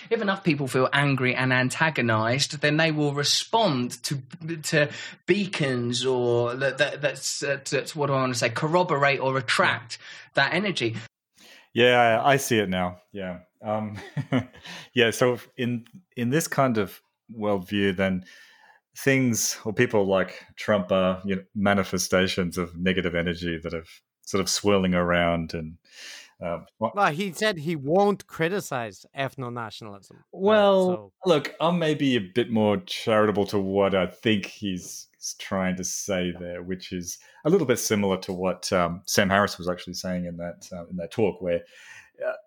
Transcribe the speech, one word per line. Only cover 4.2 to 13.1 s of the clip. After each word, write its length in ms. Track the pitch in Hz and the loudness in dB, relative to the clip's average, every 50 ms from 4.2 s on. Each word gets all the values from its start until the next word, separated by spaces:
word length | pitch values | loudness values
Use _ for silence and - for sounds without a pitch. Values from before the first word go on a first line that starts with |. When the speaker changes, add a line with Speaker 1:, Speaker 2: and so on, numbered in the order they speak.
| - - - - 165 160 170 156 147 | -8 -12 -16 -14 -12 -10 -10 -8 -6
Speaker 1:
to 240 | - - 156 147 - - - - - - - _ | 0 2 2 2 2 -2 -10 -14 -16 -16 -6 _
beacons 800 | - 180 202 202 180 - - 151 139 127 120 120 120 123 120 127 | 2 2 2 2 -4 -2 -2 -2 0 0 -2 -2 -2 -2 -2 0
or 480 | 131 131 123 123 120 120 120 120 120 123 | 0 0 2 2 2 2 2 2 0 -2
that, 240 | 131 135 135 127 131 | -2 -2 -2 0 0
that, 240 | 147 135 - 139 143 | -2 -2 -2 -4 -4
that's, 400 | 139 131 - - - - - 147 | -4 -4 -4 -6 -8 -6 -4 -4
uh, 160 | 143 139 135 139 | -4 -4 -4 -4
to, 180 | - 151 131 123 | -2 -2 -2 -2
to, 160 | - - 156 | -4 -4 -4
what 80 | 143 | -2
do 60 | 139 139 | 0 0
I 80 | 135 | 0
wanna 140 | 131 127 123 | 0 0 0
say, 160 | 120 - 120 | 0 -2 -2
corroborate 720 | 117 - - 156 160 180 180 - 160 139 143 143 139 127 | -2 -2 -2 2 2 2 2 2 2 2 2 2 2 2
or 160 | 131 131 131 | 0 0 -2
attract 600 | 135 131 - - - 185 156 131 117 113 - - - - - - - - - - | -2 -2 0 0 2 2 2 0 -2 -6 -12 -16 -16 -16 -18 -20 -20 -12 -4 0
that 200 | - 139 135 151 | 2 2 2 2
energy. 420 | 175 208 202 165 - 131 113 110 113 - - _ _ _ _ _ _ - - - - _ _ - | 0 -2 -2 -2 -2 -4 -4 -4 -6 -12 -16 _ _ _ _ _ _ -20 -20 -20 -20 _ _ 2
Speaker 2:
Yeah, 480 | 113 120 123 123 120 120 117 113 113 123 | 4 6 6 8 8 6 6 6 4 6
I 120 | 139 135 | 4 4
see 220 | 139 - - 123 110 | 4 4 2 2 2
it 100 | 104 92 | 2 2
now. 300 | 92 92 90 90 92 - _ _ | 0 0 -2 -2 -4 -8 _ _